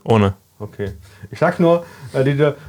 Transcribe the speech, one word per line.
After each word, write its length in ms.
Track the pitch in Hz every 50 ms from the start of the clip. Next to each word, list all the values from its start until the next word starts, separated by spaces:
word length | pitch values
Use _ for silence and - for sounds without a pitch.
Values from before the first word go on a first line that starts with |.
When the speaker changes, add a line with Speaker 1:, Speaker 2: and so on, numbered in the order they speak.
| -
Speaker 1:
Ohne. 300 | - 113 110 101 95 92 - _ _ _ -
Speaker 2:
Okay. 360 | 107 98 - - 101 95 - - - - - - - -
Ich 80 | - -
sag 200 | 151 175 175 -
nur, 260 | 175 165 170 170 170 - - - 139 117 -
äh, 100 | 139 131
diese, 320 | 139 143 139 151 147 139 - -